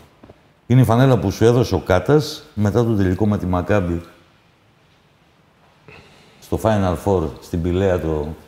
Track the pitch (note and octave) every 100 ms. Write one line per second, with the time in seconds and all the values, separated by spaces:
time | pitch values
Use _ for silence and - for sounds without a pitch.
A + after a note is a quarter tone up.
0 | - _ - - _ _ - B2+ A#2 A2+
1 | C3+ A#2+ F#2+ - A2+ A#2+ A#2 F#2 - F#2
2 | F2+ D3 D3 - - - G#2 G2 A#2 G#2+
3 | F#2+ F2+ G#2+ G#2 F2+ F2+ F2 G#2 F2 E2+
4 | - - _ _ _ _ _ _ _ _
5 | _ _ _ _ _ _ _ _ - -
6 | - _ _ _ - - A2 G#2+ F#2+ E2
7 | - F#2+ D#2 - - F2 F2 F2+ G2 F2+
8 | D#2+ D#2 D2+ D#2+